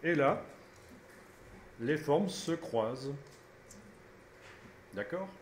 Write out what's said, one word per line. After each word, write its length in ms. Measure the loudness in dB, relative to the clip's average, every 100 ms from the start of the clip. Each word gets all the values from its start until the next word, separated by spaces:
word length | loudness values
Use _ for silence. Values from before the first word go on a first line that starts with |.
Et 120 | 4
là, 280 | 6 6 4 -2 -16 -20 -20 -20 -20 -20 -20 -20 -20 -20 -20 -20 -6
les 200 | 0 0
formes 320 | 4 4 4
se 220 | -2 -4
croisent. 600 | -4 0 0 0 -2 -6 -8 -12 -20 -20 -20 -20 -20 -20 -20 -20 -20 -20 -20 -20 -20 -20 -20 -12
D'accord ? 340 | -8 -4 -4 -6 -10